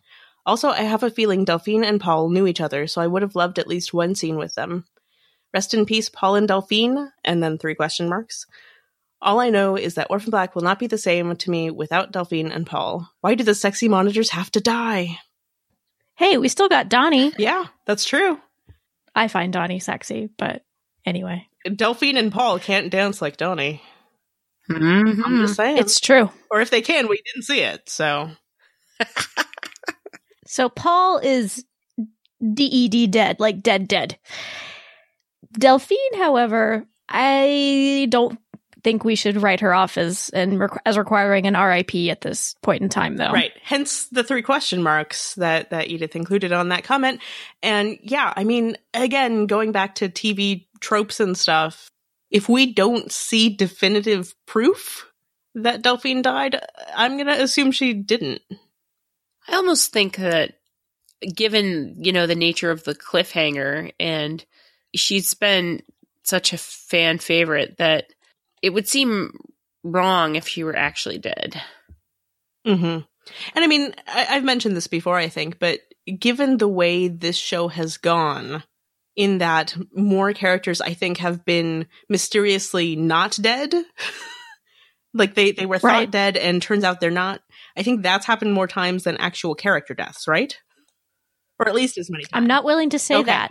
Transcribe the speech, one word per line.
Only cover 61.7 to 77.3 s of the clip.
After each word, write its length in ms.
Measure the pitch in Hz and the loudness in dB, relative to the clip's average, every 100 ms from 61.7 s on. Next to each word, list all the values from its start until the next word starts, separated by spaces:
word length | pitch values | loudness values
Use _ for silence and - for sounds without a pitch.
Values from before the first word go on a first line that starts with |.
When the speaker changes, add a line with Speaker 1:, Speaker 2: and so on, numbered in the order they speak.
| 165 131 - | -2 -6 -4
Speaker 3:
you 140 | 170 | 0
know, 140 | 180 170 | 2 2
the 80 | |
nature 380 | 170 170 165 170 | 2 0 0 -2
of 100 | 160 | -2
the 140 | - 147 | -6 -10
cliffhanger, 960 | - 175 190 170 156 143 139 147 165 - | -2 -2 0 0 0 -2 -4 -6 -8 -6
and 440 | 170 156 151 165 - _ _ _ _ | -4 -4 -4 -8 -14 _ _ _ _
she's 380 | 185 - 196 185 | -4 -2 0 -2
been 480 | - 208 190 175 165 - _ _ _ | 0 2 2 0 -4 -10 _ _ _
such 280 | - 185 - | -2 -2 -2
a 60 | 175 | -4
fan 600 | - - - 175 165 165 | -10 -18 -2 2 2 0
favorite, 580 | - 165 165 147 135 - | 0 2 2 0 -2 0
that 280 | 165 156 - _ _ _ _ _ | 0 0 -2 _ _ _ _ _
it 100 | 190 | -2
would 180 | 190 202 | 0 -2
seem 500 | 269 262 208 - - - _ _ _ | 0 0 0 -4 -10 -20 _ _ _
wrong 500 | 175 180 185 185 160 | -4 0 2 2 2
if 140 | 156 - | -2 -6
she 160 | - | -8
were 100 | 160 151 | -4 -2
actually 420 | 143 - - - | -2 -2 -8 -6
dead. 440 | - - - - - - _ - _ _ _ _ _ _ 226 | -6 -6 -8 -10 -14 -20 _ -20 _ _ _ _ _ _ 0
Speaker 1:
Mm-hmm. 180 | 190 170 165 151 _ - - - | 2 0 -4 -8 _ -20 -16 -6
And 100 | 320 | 0
I 20 | 330 | 4
mean, 260 | 302 285 - - | 2 0 -8 -8
I, 180 | 226 - | -2 0
I've 120 | 277 | 0
mentioned 320 | 269 247 226 180 | 0 0 0 -2
this 120 | - | -4
before, 280 | 170 175 175 | -4 0 0
I 120 | 165 | 0
think, 320 | 160 156 170 | -4 -8 -2
but 180 | 175 - _ _ - 185 | -2 -2 _ _ -12 -2
given 380 | 240 240 277 254 | 0 2 2 2
the 100 | 208 | 2
way 380 | 185 175 175 180 | 2 2 2 0
this 300 | 170 170 | -2 -4